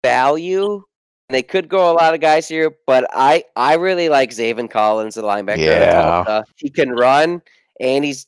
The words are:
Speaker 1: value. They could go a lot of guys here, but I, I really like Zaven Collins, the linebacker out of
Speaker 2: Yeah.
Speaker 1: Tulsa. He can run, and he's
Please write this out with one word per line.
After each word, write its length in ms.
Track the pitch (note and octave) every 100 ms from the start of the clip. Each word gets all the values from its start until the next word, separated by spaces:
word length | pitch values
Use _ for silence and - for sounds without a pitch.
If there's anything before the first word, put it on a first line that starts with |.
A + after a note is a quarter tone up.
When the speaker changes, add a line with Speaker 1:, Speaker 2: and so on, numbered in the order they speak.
Speaker 1:
value. 760 | B2+ B2 C3+ D#3 F3 F#3+ G3+ G3+ G3 _ _ _ _
They 120 | C3
could 260 | - F#3+ E3
go 220 | F#3+ F3
a 40 |
lot 200 | E3+ D#3+
of 60 | E3
guys 260 | D#3 D#3 D#3+
here, 260 | D#3+ D#3+ D#3 -
but 200 | C3 B2
I, 320 | - C3+ D#3+ - -
I 180 | C3
really 340 | D#3+ F#3 F3+ E3
like 200 | C#3 C3
Zaven 400 | A#2 A#2 A2+ A#2
Collins, 440 | A2+ G#2+ A2 G#2+
the 80 | A2+
linebacker 260 | G#2+ G2+ G2+
out 340 | G#2 D#2 E2
of 60 | E2+
Speaker 2:
Yeah. 140 | E2+ D#2+ F2
Speaker 1:
Tulsa. 200 | G#2+ G#2+ A2 _
He 140 | C#3+
can 200 | - C3+
run, 520 | A#2+ B2 C#3 D#3+ F3 _ _ _ -
and 240 | C3 C3+
he's 220 | C#3+ C3